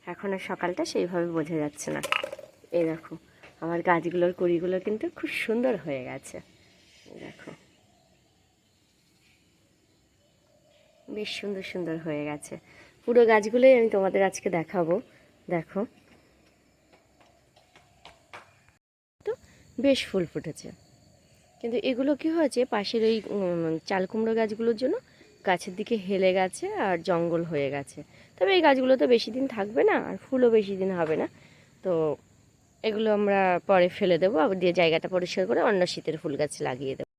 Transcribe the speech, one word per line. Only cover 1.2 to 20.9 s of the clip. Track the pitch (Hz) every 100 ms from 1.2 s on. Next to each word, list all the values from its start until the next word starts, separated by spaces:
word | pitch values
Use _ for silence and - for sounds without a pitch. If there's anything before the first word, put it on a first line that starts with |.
| 175 165
বোঝা | 156 160
যাচ্ছে | 147 - -
না। | 151 - - - - - _ - 170
এই | 160
দেখো, | 160 - 165 _ _ - _
আমার | 165 170 180
গাছগুলোর | 170 165 175 175 180
কুড়িগুলো | 180 170 180 185 185
কিন্তু | 214 339 -
খুব | 294 -
সুন্দর | - 226 254 202
হয়ে | 151 135 127
গেছে। | 135 - - - _ _ _ _ _ -
এই | 50
দেখো, | 53 - - - _ _ _ _ _ _ _ _ _ _ _ _ _ _ _ _ _ _ _ _ _ _ _ _ _ _ _ _ _ _ _ _ _ _ -
বেশ | 214 208 -
সুন্দর | 202 190 185
সুন্দর | 185 165 160 160
হয়ে | 147 147
গেছে। | 147 - - _ - - _
পুরো | - 240 226
গাছগুলোই | 220 208 240 262 247
আমি | 226 202
তোমাদের | 190 190 190
আজকে | - 202 175
দেখাবো। | 156 196 160 190 - - _ _ -
দেখো, | 175 160 190 226 _ _ _ _ _ _ _ _ _ _ _ _ _ _ _ _ _ _ _ _ _ - _ _ - - _ _ _ _ _ _ _ -
তো | 494 - - - -
বেশ | 269 262 -
ফুল | 190 165
ফুটেছে, | 151 156 - - - _